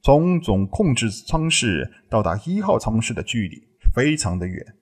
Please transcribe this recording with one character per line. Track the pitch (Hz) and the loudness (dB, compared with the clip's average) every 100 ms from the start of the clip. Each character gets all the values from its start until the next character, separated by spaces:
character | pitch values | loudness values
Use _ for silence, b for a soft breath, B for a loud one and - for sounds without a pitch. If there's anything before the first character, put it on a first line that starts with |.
从 | - 143 170 180 | 6 4 4 0
总 | - 98 98 | 0 0 0
控 | - 202 | 0 0
制 | 120 113 | 2 -2
舱 | 101 - 160 160 | -4 -6 -2 0
室 | - 117 85 65 B _ | 0 0 -2 -4 B _
到 | 117 | -2
达 | 92 92 160 | 0 -2 -4
一 | 190 | -4
号 | 208 123 | 0 0
舱 | - 110 | 2 -2
室 | - | -2
的 | 117 | -6
距 | - 117 95 | -6 -4 -4
离 | - _ _ - | -8 _ _ 2
非 | - 139 151 | 4 2 0
常 | 107 90 | -2 -2
的 | 90 | -4
远 | 90 - - | -8 -12 -20